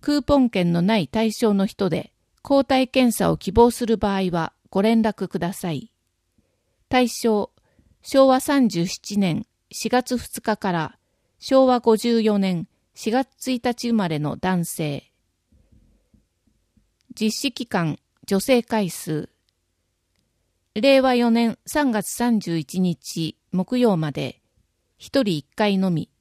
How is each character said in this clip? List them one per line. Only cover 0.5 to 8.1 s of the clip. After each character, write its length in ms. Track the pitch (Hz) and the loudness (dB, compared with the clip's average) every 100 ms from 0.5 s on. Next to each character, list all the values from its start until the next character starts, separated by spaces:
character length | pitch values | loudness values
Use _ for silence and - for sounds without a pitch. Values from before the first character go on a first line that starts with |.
| 202 175 | 2 0
の 80 | 170 | 2
な 160 | 180 220 | 2 0
い 120 | 160 | 0
対 220 | 220 226 | -2 -2
象 220 | 214 226 | 0 0
の 140 | 202 190 | 2 0
人 240 | - 190 | -2 -2
で、 240 | 170 - _ _ _ | -2 -6 _ _ _
抗 240 | - 277 | 0 0
体 240 | 262 262 262 | 2 0 2
検 260 | 262 254 | 2 2
査 160 | 220 175 | 2 0
を 40 | 160 | 0
希 160 | - | -2
望 180 | 190 240 | 4 4
す 140 | - | 4
る 140 | 233 220 | -2 -2
場 180 | 208 196 | 0 -2
合 140 | 190 | -2
は 240 | 170 160 _ _ | -2 -6 _ _
ご 100 | 190 | 0
連 220 | 208 226 | 2 4
絡 260 | 220 208 185 | 2 -2 -8
く 100 | 190 | -6
だ 140 | 175 | -6
さ 200 | 196 185 | -6 -6
い。 180 | 147 - _ _ _ _ _ _ _ _ _ _ | -8 -10 _ _ _ _ _ _ _ _ _ _
対 180 | 254 247 | 0 0
象、 460 | - 233 208 - _ _ _ _ _ | 0 0 0 -2 _ _ _ _ _
昭 240 | - | -2